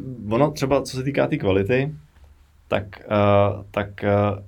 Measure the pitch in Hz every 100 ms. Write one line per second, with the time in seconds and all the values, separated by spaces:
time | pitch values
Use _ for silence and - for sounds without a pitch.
0 | 131 120 104 139 151 147 135 139 135 131
1 | 135 139 135 147 98 95 98 127 143 151
2 | - _ - - _ _ _ 107 101 -
3 | - 104 101 101 101 101 101 - 101 101
4 | 104 101 104 98